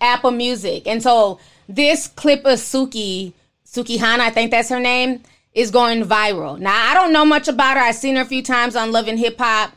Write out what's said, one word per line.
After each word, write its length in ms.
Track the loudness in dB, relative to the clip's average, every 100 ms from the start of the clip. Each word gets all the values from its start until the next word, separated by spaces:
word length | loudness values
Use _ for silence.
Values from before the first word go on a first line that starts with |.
Apple 300 | -2 0 0
Music. 560 | -2 -4 -4 -6 -6 -6
And 160 | -2
so 360 | 2 4 2 -2 _ _ -10
this 380 | 0 0 0 -4
clip 360 | -4 0 2 2
of 120 | 0
Suki, 760 | -2 -4 -4 -4 -6 -6 -10 -16 _ _
Sukihana, 580 | _ -10 -6 -2 0 0
I 100 | 0
think 180 | 0 0
that's 200 | 0 0
her 100 | -2
name, 420 | 0 0 -2 -4 -10 _ _
is 160 | -4 0
going 340 | 2 2 0 0
viral. 520 | 0 0 -2 -6 -6
Now, 320 | -2 0 2
I 60 | 4
don't 180 | 4
know 120 | 4 4
much 220 | 4 2
about 300 | 0 2 2
her. 60 |
I've 100 | 0
seen 220 | 0 -2 -2
her 80 |
a 20 | -2
few 160 | -6
times 340 | -2 0 0 -2
on 160 | -2
Love 160 | -2 -2
and 120 | -2
Hip 180 | -2 -2
Hop. 360 | 0 0 -2